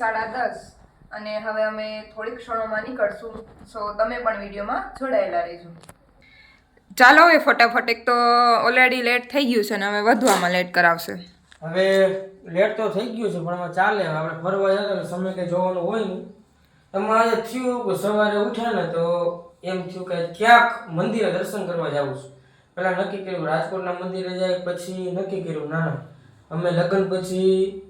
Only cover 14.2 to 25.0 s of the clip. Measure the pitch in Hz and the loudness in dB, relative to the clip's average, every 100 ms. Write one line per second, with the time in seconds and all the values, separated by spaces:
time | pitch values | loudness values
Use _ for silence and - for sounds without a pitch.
14.2 | 160 165 175 196 196 196 202 185 156 180 | -6 -6 -4 0 2 2 0 -4 -4 -6
15.2 | 190 185 170 180 185 185 175 220 196 190 | -6 -4 -4 -2 0 -2 -2 -2 -4 -6
16.2 | - - _ _ _ _ _ 196 214 220 | -12 -20 _ _ _ _ _ -4 0 2
17.2 | 226 226 - 254 247 247 202 180 202 208 | 4 2 -2 -4 -2 -2 -2 -2 0 2
18.2 | 208 208 233 226 233 202 165 165 170 175 | 2 2 0 -2 -2 -2 -2 -2 0 0
19.2 | 254 - - _ 180 185 170 190 185 170 | 0 -4 -14 _ -8 -6 -6 -10 -6 -4
20.2 | 170 - 220 233 233 - - 165 208 214 | -4 0 6 8 6 -2 -8 -4 -2 0
21.2 | 196 180 190 208 175 170 147 147 135 131 | -2 -2 -4 -6 -6 -4 -4 -2 -4 -6
22.2 | - - _ _ _ - 185 180 196 202 | -14 -20 _ _ _ -4 -2 0 -4 -6
23.2 | 185 180 151 160 165 185 180 180 180 185 | -8 -6 -2 -2 -2 -6 -6 -6 -6 -6
24.2 | 180 185 185 180 175 175 - 185 | -6 -4 -2 -2 -4 -8 -8 -8